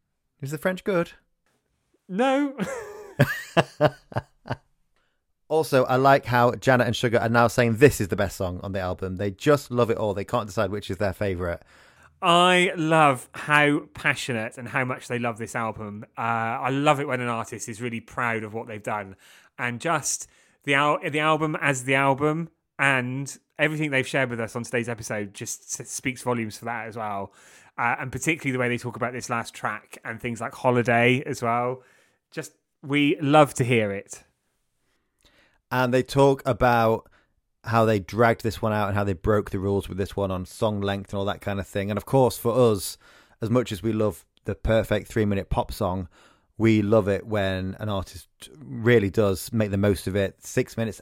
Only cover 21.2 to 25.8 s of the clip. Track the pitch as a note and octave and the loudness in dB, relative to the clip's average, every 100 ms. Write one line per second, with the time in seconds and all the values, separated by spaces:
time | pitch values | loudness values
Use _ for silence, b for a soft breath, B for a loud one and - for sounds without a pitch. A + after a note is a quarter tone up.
21.2 | D#3 D#3 D#3 D#3 D3 C3 B2+ C3+ C#3 C3 | 2 2 0 -2 -2 -2 0 2 2 2
22.2 | D3+ D#3+ E3 _ _ - C#3 C3 B2 C3 | 0 -2 -6 _ _ -2 0 2 -2 -6
23.2 | C#3 - _ - D3+ D3+ D3+ C3+ B2+ C#3+ | -8 -12 _ -2 -2 0 -2 -2 0 -2
24.2 | B2+ A#2 A2+ A#2+ A#2 B2 A#2 A2+ A2+ G#2+ | -2 -4 -6 -6 -4 -4 -4 -6 -6 -8
25.2 | G2+ - A#2 - - - | -8 -10 -12 -12 -12 -12